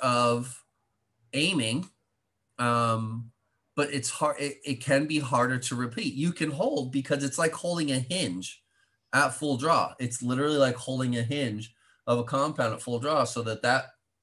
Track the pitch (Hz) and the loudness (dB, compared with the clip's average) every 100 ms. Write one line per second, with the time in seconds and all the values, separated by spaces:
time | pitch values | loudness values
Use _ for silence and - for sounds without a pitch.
0 | 131 123 120 120 127 - _ _ _ _ | 2 4 4 2 -2 -12 _ _ _ _
1 | _ _ _ 135 175 170 110 139 185 _ | _ _ _ 0 0 2 0 -2 -6 _
2 | _ _ _ _ _ - 120 120 117 110 | _ _ _ _ _ -2 0 2 2 0
3 | 113 113 113 _ _ _ _ - 143 143 | -2 -6 -10 _ _ _ _ -2 -2 -2
4 | - - 151 139 143 139 143 123 143 139 | -4 -2 -2 0 -6 -6 -6 -4 2 2
5 | 151 151 127 127 123 127 - 123 123 165 | 2 -2 0 2 2 0 -2 -4 -4 -4
6 | 165 131 175 - 156 139 247 156 127 139 | -4 -2 -2 0 -2 0 0 0 -2 -2
7 | 135 139 139 - 165 - 175 170 147 131 | 0 -2 -2 0 0 0 -4 -2 0 0
8 | 123 180 151 90 - - _ _ _ _ | 0 -2 -2 -4 -8 -14 _ _ _ _
9 | - 131 135 - 147 123 156 143 87 - | 0 2 2 0 -2 0 4 4 2 -2
10 | 123 117 123 127 147 147 131 120 - 131 | -6 -4 -2 0 2 4 4 2 -4 -2
11 | 127 120 117 143 123 107 113 _ _ _ | 0 0 -2 -2 -2 -4 -10 _ _ _
12 | - 120 117 135 151 151 117 107 123 120 | 0 0 2 0 0 0 -2 -2 -4 -2
13 | 143 151 117 120 110 110 120 127 - _ | 0 2 2 -2 -4 -2 2 2 0 _
14 | _ _ | _ _